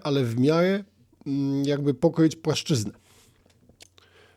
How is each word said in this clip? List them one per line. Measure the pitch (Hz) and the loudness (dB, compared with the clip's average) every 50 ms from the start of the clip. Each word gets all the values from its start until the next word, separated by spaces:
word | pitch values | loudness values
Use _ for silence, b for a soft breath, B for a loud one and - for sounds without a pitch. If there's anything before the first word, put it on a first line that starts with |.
| - | 0
ale | 151 143 139 131 | -2 0 0 0
w | 117 113 120 | 0 0 2
miarę, | 127 147 160 170 175 185 196 202 196 - _ _ _ _ _ _ - 147 | 2 4 4 4 2 2 0 -2 -4 -10 _ _ _ _ _ _ -8 -6
mm, | 139 139 139 139 139 139 139 | -4 -4 -2 -2 -2 -2 -2
jakby | 143 143 143 143 143 135 | -2 -2 0 0 -2 -2
pokryć | 127 - 165 - - 160 160 156 | 2 0 0 2 4 2 2 2
płaszczyznę. | - - 156 175 - - - 160 117 104 104 - b b b b b b b b b b b b _ _ _ _ _ - _ _ b b b b b b b b | -2 -4 -4 -4 -4 -2 -2 -2 -2 -2 -4 -10 b b b b b b b b b b b b _ _ _ _ _ -20 _ _ b b b b b b b b